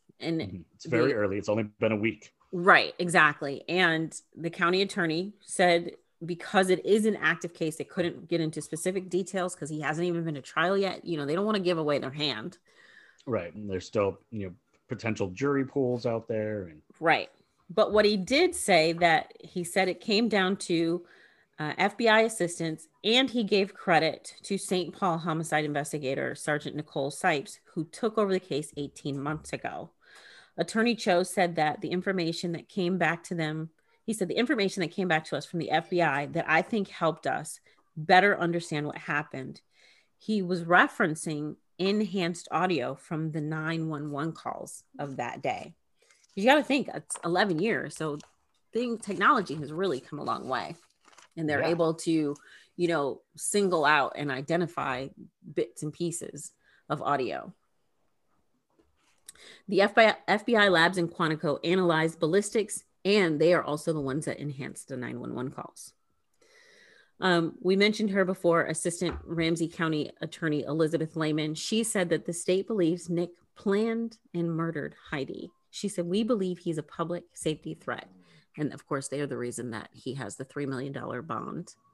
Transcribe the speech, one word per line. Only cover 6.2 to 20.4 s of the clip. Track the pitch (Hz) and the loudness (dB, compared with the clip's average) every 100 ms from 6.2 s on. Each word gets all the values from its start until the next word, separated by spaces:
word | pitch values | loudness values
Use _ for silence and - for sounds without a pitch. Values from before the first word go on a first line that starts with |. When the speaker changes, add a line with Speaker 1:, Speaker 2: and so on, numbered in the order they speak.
| 165 | -8
Speaker 1:
because | 175 - 202 185 | -8 0 2 4
it | 185 - | 2 4
is | 214 220 | 4 4
an | 196 | 2
active | 156 165 170 | 0 -2 -6
case, | - 160 - | -4 -6 -4
they | 143 | -6
couldn't | - 175 - - | -4 -4 -6 -4
get | 170 | -2
into | 156 156 | -2 -4
specific | - 156 185 190 185 | -8 -6 -4 -4 -2
details | 175 - 190 180 - | -4 -2 -4 -4 -6
'cause | 160 | -8
he | 156 | -4
hasn't | 143 156 175 | -2 0 0
even | 170 165 | -2 -4
been | 143 | -6
to | |
trial | - - 170 196 | -4 0 2 2
yet. | 190 - - | 0 -2 -6
You | 156 | -4
know, | 139 | -2
they | |
don't | 170 208 | 0 0
wanna | 214 | 0
give | 175 170 | 2 2
away | 156 139 | 2 0
their | 131 | -2
hand. | 143 147 110 180 - _ _ - - - _ - | -2 -2 -4 -8 -12 _ _ -20 -20 -20 _ -4
Speaker 2:
Right. | 107 85 | -4 -4
And | 104 104 | -10 -6
there's | 95 - | -6 -2
still, | 110 101 92 _ | 0 0 -2 _
you | 110 95 | -10 -10
know, | 90 _ _ - | -12 _ _ -12
potential | 117 113 104 101 | -6 -4 -4 -4
jury | 92 139 139 | -2 -2 0
pools | 131 143 127 123 120 | -2 -2 -2 -2 -2
out | 113 - | -4 -4
there. | 110 107 104 | -4 -4 -6
And | 87 78 - - | -10 -14 -20 -4
Speaker 1:
Right. | 165 135 - _ _ _ - | 0 2 0 _ _ _ -4
But | 175 208 | 0 4
what | 208 | 4
he | 214 208 | 4 2
did | 180 277 359 | 2 2 2
say | - - 170 160 | 0 4 6 4
that | 170 170 156 - - | 4 4 4 0 -12
he | 175 185 | -10 -8
said | 170 196 185 | -2 0 0
it | - | -2
came | - 208 233 | 0 2 4
down | 208 | 4